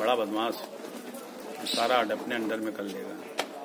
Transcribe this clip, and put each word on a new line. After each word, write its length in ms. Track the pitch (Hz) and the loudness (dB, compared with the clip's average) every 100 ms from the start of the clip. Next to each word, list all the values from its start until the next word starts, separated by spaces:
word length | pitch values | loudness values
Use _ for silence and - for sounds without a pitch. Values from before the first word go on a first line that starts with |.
बड़ा 140 | 110 | 4
बदमाश, 400 | 120 104 107 117 104 - - - - - - - - - - | 4 4 2 0 0 -6 -10 -10 -10 -10 -10 -10 -10 -10 -6
सारा 320 | - - 120 127 | -2 2 6 6
अपने 380 | 110 110 - | 6 0 0
अंडर 220 | 120 107 110 | 0 0 0
में 160 | 110 | -2
कर 100 | 107 | -2
लेगा। 640 | 101 95 92 - - - - - | -4 -4 -6 -8 -6 -4 -4 -6